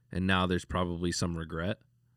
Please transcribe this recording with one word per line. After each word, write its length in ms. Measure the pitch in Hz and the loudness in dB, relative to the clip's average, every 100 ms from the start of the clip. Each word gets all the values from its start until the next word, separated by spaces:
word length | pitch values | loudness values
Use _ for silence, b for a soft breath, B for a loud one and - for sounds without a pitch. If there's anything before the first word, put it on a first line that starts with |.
| _ | _
And 160 | - 92 | -2 2
now 180 | 92 92 | 4 4
there's 180 | 87 - | 2 0
probably 460 | 90 90 85 87 | -2 -2 0 -2
some 240 | 82 90 85 | 0 -2 -2
regret. 400 | 80 80 90 113 _ _ _ | -6 -4 -4 -4 _ _ _